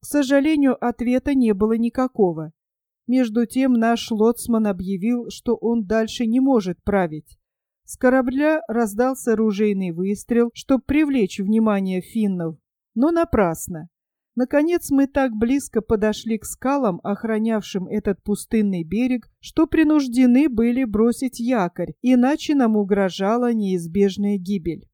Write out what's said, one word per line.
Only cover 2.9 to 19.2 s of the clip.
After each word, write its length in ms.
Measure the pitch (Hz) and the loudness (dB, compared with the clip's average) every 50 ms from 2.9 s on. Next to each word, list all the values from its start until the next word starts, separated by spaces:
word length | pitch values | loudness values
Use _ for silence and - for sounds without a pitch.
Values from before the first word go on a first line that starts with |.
| _ _ _ - | _ _ _ -2
Между 360 | 240 262 254 226 208 240 233 | 0 0 0 2 0 -2 -2
тем 280 | 226 - 254 262 269 | 0 0 0 2 2
наш 400 | 247 233 226 233 233 226 - - | 2 2 2 2 0 0 -2 -6
лоцман 560 | 233 208 214 226 233 - - - 233 220 220 208 | 0 2 2 2 2 0 -2 -2 0 0 0 0
объявил, 640 | 196 175 185 185 196 185 180 226 247 240 233 - | -2 -4 -4 -6 -6 -4 -2 -2 -2 -2 -4 -10
что 260 | - - _ 247 226 | -14 -10 _ -4 -4
он 280 | - - 220 233 233 208 | -2 -2 -2 -2 -2 -2
дальше 420 | 175 214 226 226 220 - - 247 | -2 -2 -2 -2 -2 -4 -4 -2
не 120 | 220 226 262 | 0 2 2
может 420 | 262 269 269 233 180 180 170 _ _ | 2 4 2 2 0 -2 -8 _ _
править. 540 | - 202 196 185 165 151 151 - _ - _ _ _ _ _ _ _ _ _ _ | -2 0 0 0 -2 -4 -10 -14 _ -20 _ _ _ _ _ _ _ _ _ _
С 120 | - - | -20 -10
корабля 640 | - - 254 254 262 254 247 254 269 294 302 311 311 - - | 0 2 2 4 4 0 0 0 0 2 2 0 0 -2 -4
раздался 680 | 226 240 233 214 202 202 247 262 269 - - 240 226 | -2 -2 -2 -2 0 -2 -2 -2 -2 -4 -2 -2 0
ружейный 560 | 214 226 220 202 190 220 208 202 190 190 180 | 2 2 0 0 0 0 0 0 -2 -4 -4
выстрел, 600 | 165 165 185 196 208 - - - 247 233 233 233 _ | -4 -4 -4 -4 -4 -6 -4 -2 0 2 2 0 _
чтоб 300 | - - - 269 247 - | -12 -2 0 0 0 0
привлечь 560 | - 269 302 311 285 269 262 208 185 - - | 0 0 2 2 2 2 0 0 0 -2 -6
внимание 600 | 196 190 214 226 226 214 208 196 190 190 185 185 | -2 0 2 2 2 2 0 0 -2 -2 -4 -4
финнов, 580 | 180 - - 220 214 202 190 180 170 160 156 - _ _ _ _ _ _ _ | -6 -6 -4 -2 -2 -2 -2 -2 -6 -6 -8 -10 _ _ _ _ _ _ _
но 160 | 220 247 320 | 0 0 2
напрасно. 760 | 339 330 339 330 - 233 202 175 165 - - - 180 156 160 170 _ _ _ _ _ _ _ _ _ | 2 0 0 2 2 2 2 2 0 -4 -8 -12 -12 -12 -12 -16 _ _ _ _ _ _ _ _ _
Наконец 560 | 233 254 247 - 294 302 330 349 349 - - | -4 -4 0 2 2 2 2 0 -2 -2 0
мы 160 | 277 269 277 269 | 2 2 2 2
так 280 | _ 285 262 262 220 | _ -2 -2 0 0
близко 460 | 214 226 233 269 285 269 - - 226 | -2 0 0 0 -2 -2 -2 -6 -6
подошли 560 | 208 _ 233 208 208 214 214 - - 220 226 214 | -2 _ -2 0 0 -2 -2 -4 -4 -6 -6 -6
к 80 | - | -6
скалам, 540 | - - _ - 254 277 285 262 214 175 165 | -12 -16 _ -4 -2 -2 0 0 -2 -2 -4
охранявшим 840 | _ - 202 - - 220 226 214 220 226 220 214 196 - - 196 180 | _ -6 -6 -6 -4 -4 -4 -2 -2 -2 -2 -2 -4 -4 -8 -8 -6
этот 360 | - - 214 - 214 196 _ | -4 -6 -4 -2 -2 -4 _
пустынный 600 | _ - 208 - - _ - 220 214 202 190 175 | _ -4 -4 -4 -4 _ 0 0 2 2 0 -4
берег, 460 | 165 156 175 214 247 254 254 240 | -4 -4 -2 -2 0 0 -2 -4